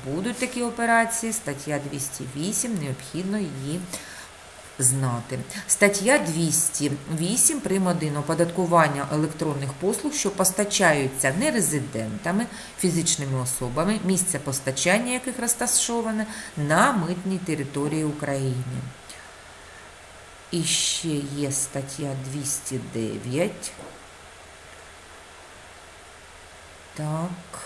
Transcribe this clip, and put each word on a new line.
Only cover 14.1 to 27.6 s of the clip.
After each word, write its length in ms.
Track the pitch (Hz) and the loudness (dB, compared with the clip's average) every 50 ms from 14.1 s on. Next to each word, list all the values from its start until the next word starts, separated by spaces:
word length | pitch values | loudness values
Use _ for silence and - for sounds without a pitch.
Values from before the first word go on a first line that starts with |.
| 190 170 190 - - 135 | 2 4 2 0 0 -2
постачання 760 | - 143 135 - - 135 131 - - 175 190 226 240 247 | -2 -2 -2 -2 -2 -2 0 2 4 4 4 4 2 0
яких 260 | 247 247 - 262 - - | -2 -2 -4 -4 -4 -2
розташоване 880 | - 233 - - 247 220 - - - - 233 233 233 226 214 214 214 214 - - - - - | 0 0 0 2 2 2 2 2 2 2 0 0 0 0 0 -2 -2 -4 -6 -10 -10 -8 -4
на 360 | 151 147 147 156 175 233 277 | -2 2 4 6 6 6 6
митній 460 | 254 196 160 170 180 180 - 190 190 175 | 4 2 2 0 -2 -2 -2 -2 -2 -2
території 640 | 185 165 151 - 139 139 - 143 143 151 156 156 156 | 0 -2 -2 -2 -2 -4 -2 -2 -2 0 0 0 0
України. 760 | 151 147 - 147 143 139 135 135 131 127 123 123 123 127 127 127 127 - - - - - - - - - - - - - - - - - - - - - - - - - - - - - - - - | -2 -2 -2 -2 -2 0 0 0 0 0 -2 -2 -4 -4 -6 -6 -8 -12 -14 -16 -16 -16 -16 -16 -18 -18 -18 -18 -18 -18 -18 -18 -18 -18 -18 -18 -18 -18 -20 -20 -20 -20 -20 -20 -20 -20 -18 -10 -4
І 140 | - 170 156 | -2 0 2
ще 440 | - - - - - - - - 165 151 147 139 139 143 | 2 2 2 2 0 0 0 0 0 0 0 -2 -2 -2
є 160 | 143 143 139 | -2 0 0
стаття 580 | 139 - - - - 139 135 135 - - 143 139 135 131 131 | 0 0 -2 -2 -4 -6 -6 -6 -6 -6 -4 -4 -4 -6 -6
двісті 560 | 131 135 147 135 131 - - - - 131 127 120 - - | -6 -6 -4 -4 -2 -4 -4 -4 -4 -6 -6 -6 -4 -4
дев'ять. 800 | 117 110 107 107 104 101 123 127 151 180 214 - - - - - - - - - - - - - - - - - - - - - - - - - - - - - - - - - - - - - - - - - - - - - - - - - - - - - - - - - - - - - - - - - - - - - | -4 -2 -2 -4 -4 -4 -2 0 0 0 0 -2 -8 -10 -12 -12 -12 -16 -16 -16 -18 -20 -20 -20 -20 -20 -20 -20 -20 -20 -20 -20 -20 -20 -20 -20 -20 -20 -20 -20 -20 -20 -20 -20 -20 -20 -20 -20 -20 -20 -20 -20 -20 -20 -20 -20 -20 -20 -20 -20 -20 -20 -20 -20 -20 -20 -20 -20 -20 -20 -20 -20 -20 -20 -20 -20 -20 -20 -14 -10
Так. 360 | - 151 151 156 160 170 185 175 170 - - - - | -6 -4 -2 -2 -2 -2 -2 -4 -8 -12 -12 -14 -12